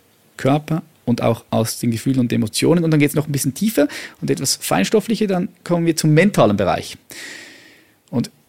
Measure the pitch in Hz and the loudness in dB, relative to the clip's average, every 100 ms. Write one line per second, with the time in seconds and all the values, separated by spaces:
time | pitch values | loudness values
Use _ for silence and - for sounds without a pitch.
0 | _ _ _ - 131 147 151 160 - _ | _ _ _ -4 0 0 -2 -6 -6 _
1 | - 120 120 113 - 113 113 - 123 113 | -4 0 0 0 -2 -2 -2 -2 -4 -2
2 | - 131 120 117 110 - 135 170 160 156 | -2 0 0 0 -2 0 2 2 2 4
3 | 143 156 151 139 143 - 214 254 294 - | 2 2 -2 -2 -4 -2 -2 0 0 -2
4 | - - - 139 135 - - 151 196 220 | -14 -10 -4 -4 -2 -6 -2 0 2 0
5 | 202 214 208 180 180 - - 175 165 160 | 0 -2 0 -2 -4 -10 -4 0 0 2
6 | 160 151 196 180 117 101 92 82 - - | 4 4 4 4 4 4 0 0 -4 -14
7 | _ - - - - - - - _ _ | _ -18 -16 -18 -20 -20 -20 -20 _ _
8 | _ - 113 - | _ -4 -4 -8